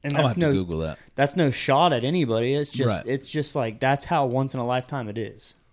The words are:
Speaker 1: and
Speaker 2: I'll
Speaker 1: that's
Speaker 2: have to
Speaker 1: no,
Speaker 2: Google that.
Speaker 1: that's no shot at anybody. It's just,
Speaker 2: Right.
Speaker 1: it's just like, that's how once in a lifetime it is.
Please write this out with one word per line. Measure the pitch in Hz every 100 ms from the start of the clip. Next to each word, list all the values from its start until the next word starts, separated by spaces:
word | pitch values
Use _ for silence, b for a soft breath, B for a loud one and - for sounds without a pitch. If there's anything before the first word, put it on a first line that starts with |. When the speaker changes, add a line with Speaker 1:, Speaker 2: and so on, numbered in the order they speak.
Speaker 1:
and | 143 143
Speaker 2:
I'll |
Speaker 1:
that's | 143
Speaker 2:
have | 117
to |
Speaker 1:
no, | 160
Speaker 2:
Google | 131 90 80
that. | 80 73 - -
Speaker 1:
that's | 143 185
no | 151
shot | 123 - 139 175
at | 131
anybody. | 123 180 135 113 120 143
It's | 147
just, | 131 127 92
Speaker 2:
Right. | -
Speaker 1:
it's | 135 -
just | 151 143 147
like, | 117 110
that's | 131 139
how | - 165 135
once | 127 135
in | 131
a | 120
lifetime | 127 127 139 110
it | 107
is. | 110 - - - _